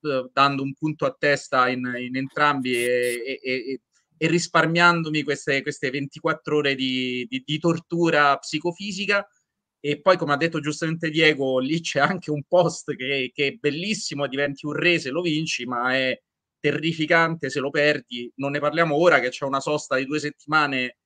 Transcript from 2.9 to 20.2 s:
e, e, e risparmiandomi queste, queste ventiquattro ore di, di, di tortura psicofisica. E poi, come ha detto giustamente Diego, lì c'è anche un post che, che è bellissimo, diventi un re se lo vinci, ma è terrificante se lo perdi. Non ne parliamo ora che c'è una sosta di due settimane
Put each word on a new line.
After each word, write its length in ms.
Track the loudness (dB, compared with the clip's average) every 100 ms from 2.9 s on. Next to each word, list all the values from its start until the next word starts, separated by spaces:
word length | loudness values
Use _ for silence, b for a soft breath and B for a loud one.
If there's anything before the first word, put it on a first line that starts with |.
| 2 0 -4
e, 160 | -6 -8
e, 380 | -4 -4 -4 -10 _ _ _ _
e 100 | 0
risparmiandomi 960 | 2 2 2 2 4 4 4 0 -2
queste, 400 | -2 -4 0 -2
queste 280 | -2 -6 -4
ventiquattro 680 | -4 -8 -6 -4 -4 -2 0
ore 160 | 2
di, 520 | 0 0 -2 -2 -4 -4
di, 140 | -6
di 140 | -4 -2
tortura 800 | 0 0 -2 0 4 6 6 4
psicofisica. 920 | 0 -4 -4 -6 -10 -8 -2 -2 -2 _ _ _ _ _
E 160 | -6 0
poi, 160 | 4 4
come 160 | 2
ha 20 | 0
detto 240 | 0 -2
giustamente 480 | -4 -4 -4 -2 -2
Diego, 500 | 2 2 4 0 0
lì 220 | 0 -4
c'è 200 | -2 0
anche 300 | 0 0 -4
un 120 | -6 2
post 480 | 2 2 0 -10
che, 360 | -8 -2 -2 -2
che 140 | -2 -2
è 60 |
bellissimo, 760 | 0 -4 -2 -4 -4 -6 -4 -4
diventi 400 | -2 -2 -4 -6
un 80 |
re 240 | -2 0 0
se 100 | -2
lo 140 | -4
vinci, 420 | -2 -2 -2 -6
ma 300 | -6 -2 0 0
è 240 | 0 -4 _ _ _ _
terrificante 880 | -2 0 -2 -2 2 4 4 0 -4
se 120 | -4
lo 100 | -2
perdi. 600 | 2 2 2 -4 -10 -10
Non 160 | -6 -4
ne 80 | -2
parliamo 360 | -2 2 2
ora 260 | 6 6 6
che 100 | 2
c'è 160 | -4 -2
una 140 | -2
sosta 360 | 0 -4 -2 -2
di 80 |
due 140 | -2
settimane 800 | -4